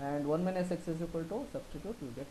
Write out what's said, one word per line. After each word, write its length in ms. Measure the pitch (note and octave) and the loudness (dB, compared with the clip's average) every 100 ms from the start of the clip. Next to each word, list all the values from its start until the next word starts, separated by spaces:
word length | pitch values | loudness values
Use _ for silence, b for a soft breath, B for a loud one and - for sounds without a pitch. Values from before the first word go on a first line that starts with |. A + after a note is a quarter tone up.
and 240 | C#3 D3 C#3+ | 0 2 4
one 160 | D#3 | 4
minus 260 | F#3 F#3 F#3 | 4 4 2
X 200 | F3 - | 0 0
is 120 | D#3+ | -2
equal 220 | E3+ E3 | 0 -2
to, 240 | E3 A3 C#4+ C3+ | 0 -2 -2 -6
substitute, 400 | - D3+ F3+ A#3 | -6 -6 -4 -6
we 80 | C3+ A#2+ | -6 -6
get 80 | C#3+ | -8